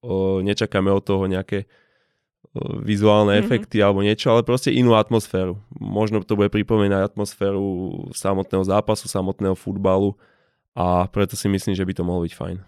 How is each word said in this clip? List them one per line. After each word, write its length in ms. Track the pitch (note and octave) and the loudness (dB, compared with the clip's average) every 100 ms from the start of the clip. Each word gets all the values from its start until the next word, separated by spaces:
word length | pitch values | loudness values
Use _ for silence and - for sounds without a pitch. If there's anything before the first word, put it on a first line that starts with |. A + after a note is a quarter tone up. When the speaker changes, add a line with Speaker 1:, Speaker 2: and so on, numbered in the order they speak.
Speaker 1:
e, 80 | B2 F#2+ F#2+ F#2+ | -4 -2 0 0
nečakáme 480 | G2 G#2 G#2+ G2+ F#2+ | -2 -2 0 0 2
od 120 | G2 | 0
toho 240 | - G2 | 0 -2
nejaké, 400 | F#2+ F#2 - G2+ | 0 -4 -4 -6
e, 20 | G2 _ _ _ _ _ _ _ _ - - - | -8 _ _ _ _ _ _ _ _ -10 -8 -8
vizuálne 560 | - G#2 G#2+ G#2 G#2 G#2 | -4 2 4 6 6 4
Speaker 2:
Mhm. 40 | |
Speaker 1:
efekty 400 | A3 A#2 G#2+ G#2+ | 2 -2 0 2
alebo 200 | G2+ G2 | 2 4
niečo, 320 | G2+ G#2+ C3+ | 2 0 2
ale 120 | A#2 | 2
proste 240 | A#2+ B2 - | 2 -2 0
inú 240 | A#2+ B2 | 2 4
atmosféru. 680 | A2 G#2+ A#2 - F#2+ F#2 G2 G#2 | 4 4 0 0 -4 -4 -6 -14
Možno 480 | - G#2 G2 G#2+ G#2+ | -14 -6 -2 0 -2
to 160 | F#2 G#2 | -2 0
bude 120 | G#2 | 2
pripomínať 560 | A2 G2+ A2 G2+ G2 | 0 0 2 2 2
atmosféru 600 | G2 - G2+ - G2 G2 G2 F2+ F#2 - - | 0 -4 -8 -4 -2 -2 -4 -4 -6 -8 -10
samotného 520 | - G2 F#2+ F#2+ F#2+ | -6 -2 -2 0 0
zápasu, 440 | F#2+ G2+ - G#2+ - | 2 0 0 -4 -4
samotného 440 | G2+ F#2+ G2 G2 | -4 -4 -2 -2
futbalu, 640 | F#2 - G2+ G2 F#2+ G2+ G2 _ _ _ _ _ | -2 -6 -2 2 2 0 -4 _ _ _ _ _
a 400 | - F2+ F2+ F#2 | -4 0 2 0
preto 240 | - G2 | 0 -2
si 160 | - G2+ | -2 -2
myslím, 240 | G2 - | -2 -2
že 80 | F#2 | -2
by 100 | F#2 | -2
to 140 | F#2 F2+ | -2 -2
mohlo 160 | F2+ | -2
byť 120 | E2+ - | -4 -6
fajn. 200 | F2+ F#2 | -10 -10